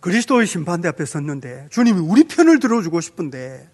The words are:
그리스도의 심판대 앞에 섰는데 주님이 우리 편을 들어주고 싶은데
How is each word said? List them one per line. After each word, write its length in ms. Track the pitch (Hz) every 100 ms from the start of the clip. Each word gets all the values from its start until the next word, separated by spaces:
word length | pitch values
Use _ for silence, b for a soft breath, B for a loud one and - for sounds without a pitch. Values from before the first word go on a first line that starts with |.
그리스도의 440 | 175 208 233 254 220
심판대 420 | 175 156 170 175
앞에 160 | 147
섰는데 680 | 147 156 143 139 127 127 147
주님이 280 | - 233 196
우리 260 | 160 226 320
편을 340 | - 330 311
들어주고 420 | 247 233 165 170
싶은데 640 | 165 - 160 127 131 131 147